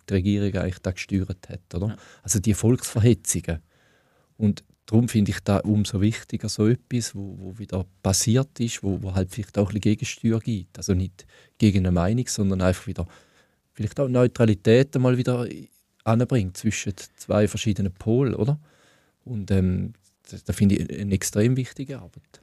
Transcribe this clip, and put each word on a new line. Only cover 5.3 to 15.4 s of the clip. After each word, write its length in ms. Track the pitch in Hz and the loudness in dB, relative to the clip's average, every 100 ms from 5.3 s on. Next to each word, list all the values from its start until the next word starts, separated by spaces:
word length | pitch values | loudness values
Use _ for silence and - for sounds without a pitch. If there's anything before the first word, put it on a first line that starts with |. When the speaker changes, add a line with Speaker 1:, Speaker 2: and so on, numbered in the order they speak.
Speaker 1:
ich 80 | 98 | -2
da 180 | - 101 | 0 0
umso 440 | 101 107 98 98 | 2 0 0 0
wichtiger, 480 | 104 113 - 110 107 | 0 -2 -8 -8 -6
so 180 | - 107 | 0 2
etwas, 480 | 123 - 123 113 98 | 0 -2 -6 -6 -10
wo, 220 | 98 92 | -12 -12
wo 180 | 95 101 | -14 -14
wieder 280 | 101 95 92 _ | -8 -6 -8 _
passiert 560 | 95 92 - 120 135 - | 0 0 2 2 0 -4
ist, 240 | 117 - | -6 -4
wo, 180 | 98 90 | -4 -4
wo 120 | 95 | -2
halt 180 | 92 92 | -2 -4
vielleicht 260 | - 101 104 | -6 -6 -2
auch 60 | |
ein 100 | 98 | 0
bisschen 80 | 107 | 0
Gegensteuer 580 | 104 107 - - 113 110 | 0 0 -2 -4 -2 -2
gibt. 380 | 123 104 90 - | -2 -6 -8 -8
Also 160 | - | -2
nicht 320 | 90 92 - - _ _ - | 0 -2 -8 -20 _ _ 2
gegen 220 | 110 98 | 4 4
eine 120 | 92 | 2
Meinung, 360 | 87 90 117 123 | 2 2 0 -2
sondern 340 | - 98 92 | -2 0 2
einfach 260 | 92 90 - | 2 0 -4
wieder 200 | 92 87 - _ _ _ _ _ | -8 -8 -10 _ _ _ _ _
vielleicht 260 | - 107 - | -8 -6 -2
auch 80 | 135 | 0
Neutralität 880 | 123 123 - 113 101 113 120 139 131 | 2 2 4 2 4 6 6 4 2
mal 200 | 127 127 | 2 2
wieder 300 | 127 123 | 0 -2